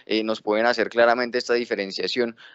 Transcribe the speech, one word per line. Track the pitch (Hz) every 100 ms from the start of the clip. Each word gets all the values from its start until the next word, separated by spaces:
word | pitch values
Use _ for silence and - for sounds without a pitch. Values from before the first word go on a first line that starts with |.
eh, | - 107
nos | 110 110
pueden | - 107 117
hacer | 120 98
claramente | 117 117 120 120 120
esta | -
diferenciación. | 120 120 104 98 92 92 131 117 113 -